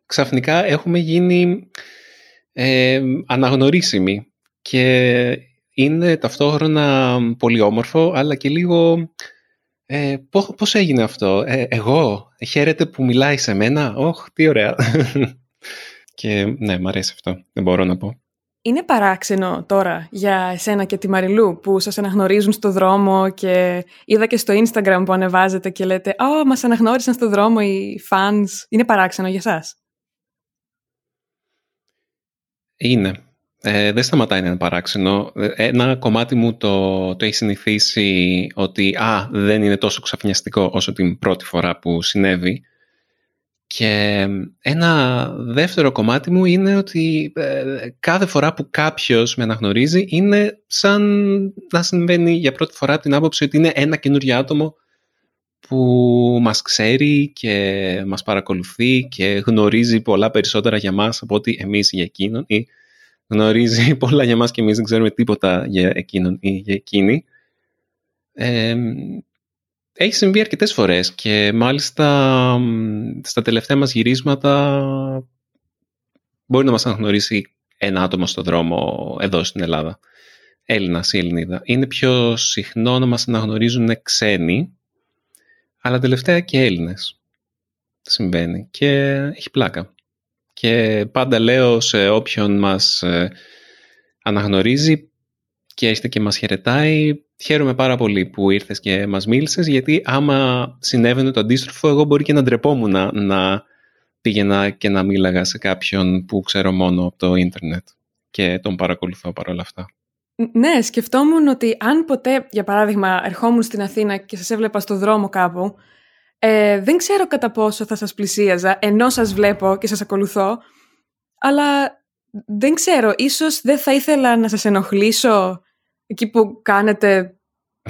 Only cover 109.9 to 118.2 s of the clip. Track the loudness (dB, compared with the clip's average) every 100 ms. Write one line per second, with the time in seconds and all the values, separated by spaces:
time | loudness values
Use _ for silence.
109.9 | _ _ _ _ -8 -2 2 2 2 0
110.9 | -4 -2 2 4 4 4 2 -2 -2 0
111.9 | 0 0 -2 0 -2 -2 -6 -2 0 2
112.9 | 0 0 0 -2 -2 0 2 0 -4 -4
113.9 | -2 -2 -2 -8 -12 -6 -2 -2 -2 -4
114.9 | -2 2 2 0 0 -2 -2 -6 -8 _
115.9 | _ _ _ _ -2 2 4 4 2 2
116.9 | 0 2 0 0 -2 -2 0 -2 -2 -8
117.9 | -6 -8 -6